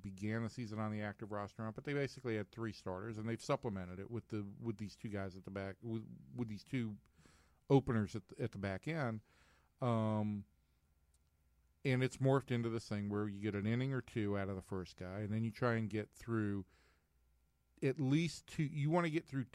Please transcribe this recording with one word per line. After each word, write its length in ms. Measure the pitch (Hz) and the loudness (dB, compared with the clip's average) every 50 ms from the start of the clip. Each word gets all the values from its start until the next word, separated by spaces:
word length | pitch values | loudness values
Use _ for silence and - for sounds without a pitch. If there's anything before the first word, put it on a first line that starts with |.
began 400 | 92 101 95 90 101 107 110 117 117 | -10 -10 -6 -4 -2 -2 0 0 -2
the 60 | 107 | -4
season 300 | - 123 120 104 107 107 | -4 -6 -6 -6 -4 -2
on 120 | 110 107 | -2 -2
the 100 | 107 107 | -2 -2
active 300 | 107 104 98 - 113 101 | -4 -4 -6 -8 -8 -6
roster 300 | 107 104 101 98 - - | -4 -4 -4 -6 -6 -6
or 40 | 113 | -6
not, 100 | 110 107 | -6 -6
but 80 | - - | -6 -4
they 100 | 147 143 | -2 0
basically 420 | 143 139 127 - - - 123 110 | 0 0 -2 -4 -4 -2 0 0
had 140 | 107 101 - | 0 0 -4
three 220 | - 113 113 110 98 | -4 -4 -4 -4 -4
starters, 460 | - - 98 92 92 104 117 110 107 | -4 -4 -4 -4 -2 -4 -6 -6 -4
and 100 | 107 113 | -2 -2
they've 100 | 117 110 | -2 -2
supplemented 600 | - - 143 135 - 120 98 95 90 87 90 92 | 0 0 0 0 0 -2 -2 -2 -4 -6 -8 -10
it 100 | 98 104 | -8 -6
with 180 | 117 113 - - | -8 -8 -6 -4
the, 140 | 113 104 101 101 101 - | -6 -4 -4 -6 -10 -6
with 180 | 117 117 107 | -4 -4 -4
these 180 | 101 107 95 - | -4 -6 -8 -8
two 140 | - - 110 | -8 -8 -4
guys 260 | 101 101 98 95 87 | -4 -4 -4 -4 -6
at 100 | 95 90 | -10 -10
the 60 | 101 | -6
back, 240 | 98 98 98 98 95 - 113 | -4 -4 -4 -4 -6 -8 -6
with, 180 | 117 113 113 - - 120 - - - 135 | -4 -4 -4 -6 -8 -14 -16 -16 -10 -4
with 140 | 123 123 110 | -4 -4 -4
these 140 | 107 98 - | -4 -8 -6
two 320 | - - 127 117 110 104 - - _ _ - - - - - - _ _ _ _ - | -2 -2 0 0 0 -4 -8 -12 _ _ -20 -20 -20 -20 -20 -20 _ _ _ _ 6
openers 460 | 139 139 131 - 120 110 104 92 - | 8 8 8 6 4 2 2 0 -2
at 80 | 107 - - | -8 -10 -10
the, 140 | - - 127 | -6 -4 -4
at 80 | 113 | -4
the 60 | - | -2
back 300 | 104 98 98 95 92 - | -4 -2 -2 -2 -2 -4
end. 320 | 151 160 165 139 117 113 107 - _ _ _ - - _ _ _ _ _ _ 131 | -4 -2 0 0 -2 -2 -4 -8 _ _ _ -20 -20 _ _ _ _ _ _ 2
Um, 640 | 120 117 113 110 107 107 107 107 107 104 101 98 - _ _ _ _ _ _ _ _ _ _ _ _ _ _ _ _ _ _ _ _ _ _ _ _ _ _ - | 4 4 4 4 4 4 2 2 2 0 -2 -4 -8 _ _ _ _ _ _ _ _ _ _ _ _ _ _ _ _ _ _ _ _ _ _ _ _ _ _ 2
and 180 | 143 127 127 131 | 2 4 4 4
it's 140 | 127 - | 2 2
morphed 340 | - 131 135 135 135 123 - | 2 4 6 6 6 4 2
into 180 | 127 120 117 117 | 2 2 2 0
this 160 | 113 113 - | 0 -2 -2
thing 240 | - 107 101 101 101 | -2 -2 0 0 0
where 180 | 101 104 107 | 0 0 0
you 120 | 107 98 98 | 0 -2 -2
get 140 | 101 107 98 | 0 0 0
an 100 | 101 101 | 2 2
inning 260 | 107 117 120 131 135 135 | 2 2 2 2 0 0
or 80 | 127 | -2
two 360 | - - - 120 104 101 101 | -4 -2 -2 0 2 2 2
out 120 | 98 98 98 | 2 0 0
of 60 | 98 | -2
the 60 | 92 | -4
first 340 | 90 - 98 92 90 - - | -4 -4 -4 -4 -4 -6 -10
guy, 220 | - 92 90 92 104 | -10 -8 -6 -4 -4
and 120 | 110 101 107 | -2 0 0
then 100 | 110 113 | 0 0
you 80 | 113 | 0
try 220 | 104 - 127 120 117 | 0 2 2 2 4
and 160 | 113 113 101 | 2 0 0
get 200 | 104 107 104 - - | -2 -2 -4 -4 -10
through 480 | - - 117 113 110 107 101 101 101 92 - _ _ _ _ _ _ _ _ _ _ _ _ _ _ _ _ _ _ _ _ _ _ | -12 -4 0 0 2 2 2 0 -2 -4 -6 _ _ _ _ _ _ _ _ _ _ _ _ _ _ _ _ _ _ _ _ _ _
at 180 | - 135 131 - | 0 0 2 2
least 480 | 139 131 139 160 170 156 - - - | 2 4 4 4 4 2 -2 -6 -12
two. 160 | - - - 156 | -6 -2 -2 0
You 260 | 139 156 147 139 151 | 0 0 0 2 4
wanna 200 | 165 175 170 165 | 4 4 4 4
get 160 | 147 165 160 | 2 0 -2
through 180 | - 135 135 123 - | -2 -2 -4 -4 -4